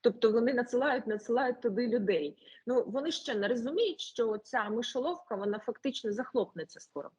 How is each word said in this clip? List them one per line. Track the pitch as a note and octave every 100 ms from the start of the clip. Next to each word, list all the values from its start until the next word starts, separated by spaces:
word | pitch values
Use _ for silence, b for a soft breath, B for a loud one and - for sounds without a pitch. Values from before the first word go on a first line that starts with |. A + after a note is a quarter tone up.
Тобто | A#3 A#3+ A3+
вони | A3 A#3+
надсилають, | B3 A#3+ B3 C#4+ B3+ G#3+
надсилають | G#3+ G#3+ A#3 B3+ B3
туди | A#3+ G3 A#3+
людей. | A#3 G3 F3 D3 - B B -
Ну, | B3+ -
вони | A#3+ D#4
ще | D#4 - A3
не | G3+
розуміють, | B3 A#3+ E4+ A4+ D#4+
що | - - A3+ G#3+
ця | - B3 G#3+
мишоловка, | A3 A#3+ C4 C#4+ F4 - G3
вона | G3+ G#3
фактично | A3+ G#3+ C#4 B3 A3
захлопнеться | G#3 B3+ B3+ F#3+ E3 D#3+ -
скоро. | - D3 D3+